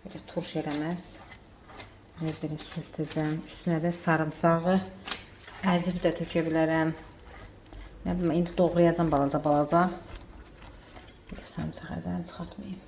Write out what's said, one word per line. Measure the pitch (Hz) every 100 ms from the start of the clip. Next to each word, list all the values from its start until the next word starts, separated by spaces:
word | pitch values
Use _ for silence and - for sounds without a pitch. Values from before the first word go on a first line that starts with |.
belə | - - -
turş | - 165 160
eləməz. | 156 147 156 175 - - - - - - - - - - - -
Biraz | 160 151
belə | 156 151
sürtəcəm. | - - 156 - 151 - 156 160 -
Üstünə | - - 165
də | 170 170
sarımsağı | - 160 156 - 170 165 170 190 190 - - - - - - - 190
əzib | 175 170 180 175
də | 160
tökə | 165 170 160
bilərəm. | 160 160 160 160 160 - - - - - - - - - - -
Nə |
bilim, | 175 175 165
indi | 170
doğrayacam | - 170 170 170 170 165
balaca-balaca. | 147 139 147 151 147 147 170 180 175 - - - - - - - - - - - - -
Bir | -
də | -
sarımsaq | - 156 - - 170
əzəni | 170 180 170
çıxartmayayım. | - 165 - 196 185